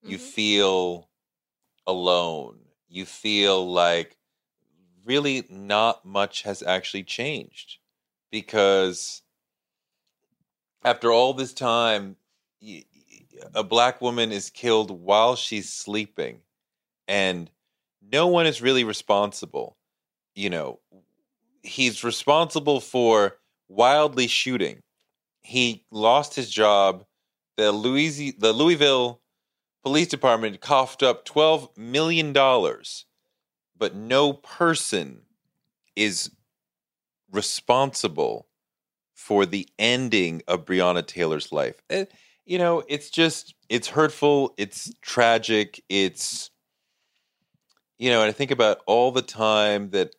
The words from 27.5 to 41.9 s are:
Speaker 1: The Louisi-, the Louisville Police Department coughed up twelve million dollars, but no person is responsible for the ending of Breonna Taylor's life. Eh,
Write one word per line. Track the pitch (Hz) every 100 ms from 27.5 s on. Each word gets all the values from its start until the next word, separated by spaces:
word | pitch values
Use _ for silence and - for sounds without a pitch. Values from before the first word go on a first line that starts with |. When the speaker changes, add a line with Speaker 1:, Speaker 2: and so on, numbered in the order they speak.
| -
Speaker 1:
The | 107
Louisi-, | 104 117 135 160 143 143 101
the | 110
Louisville | 113 160 165 143 131 123 120 _ _ _ _ _ _
Police | 135 147 170
Department | 147 127 113 110 98
coughed | - 143 131 -
up | 131 120
twelve | - 151 156 156 131
million | - 117 135 160 165 151
dollars, | 139 135 127 82 55 - - - _ _ _ _ _ _
but | _ 104
no | 95 110 131 147
person | 139 - - 170 160 - 101 71 58 _ _ _ _ _ _ _ -
is | 107 87 - _ _ _ _ _ _ _ _ _ _
responsible | 95 - - - 123 135 - 104 78 64 55 _ _ _ _ _ _ _
for | _ - 104 95
the | 98 92 -
ending | 113 123 127 110 87 82 -
of | 87 78
Breonna | 90 90 87 -
Taylor's | 90 82 78 -
life. | 78 64 -
Eh, | _